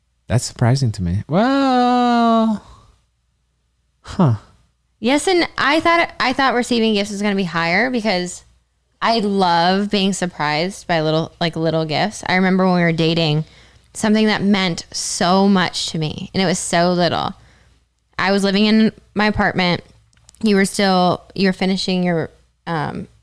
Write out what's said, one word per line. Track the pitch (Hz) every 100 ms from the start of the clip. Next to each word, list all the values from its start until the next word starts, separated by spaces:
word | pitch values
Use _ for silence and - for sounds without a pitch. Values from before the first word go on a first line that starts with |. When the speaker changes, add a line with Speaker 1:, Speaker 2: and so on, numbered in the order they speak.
| _ _ -
Speaker 1:
That's | 101
surprising | - - 117 139 127
to | 104
me. | 87 95 -
Well, | 160 240 277 269 254 247 247 240 240 233 226 226 208 - - _ _ _ _ _ _ _ _ _ _ _ _
huh. | - - 156 110 - _ _ _ _ -
Speaker 2:
Yes, | 220 285 381
and | 359 311 -
I | 262 311
thought, | 339 339 330 -
I | 247
thought | 262 269
receiving | 233 240 233 226
gifts | 202 208
was | 202
gonna | 208
be | 196
higher | 180 165 165 180 254
because | 247 214 180 175 - - _ _ _ _ -
I | 196 233
love | 208 196 180 170 170 190 208
being | 208 190
surprised | 185 180 - 147 151 180 202 -
by | 165
little, | 156 156 165 -
like, | 170 160
little | 165 160 160
gifts. | 139 190 - -
I | 180
remember | 185 185 185
when | 180
we |
were | 170
dating, | 160 160 170 160 151 156 - - _ _
something | - 220 214 214
that | 202
meant | 196 202 185 170 -
so | - - - 175 190 196
much | 190 170 - -
to | 165
me, | 156 - 190
and | 185
it | 190
was | 180
so | - 170 175
little. | 175 170 82 73 - - _ _ _ _ _ _ -
I | 180
was | 202
living | 196 196 214
in | 220 220 - -
my | 190 214
apartment. | 208 196 - 180 175 - - _ _ _ -
You | 220 196
were | 196
still, | - 196 185 180 - -
you | - 190
were |
finishing | 185 185 190 - 185
your, | 180 165 - _ _ _ -
um, | 165 143 - - _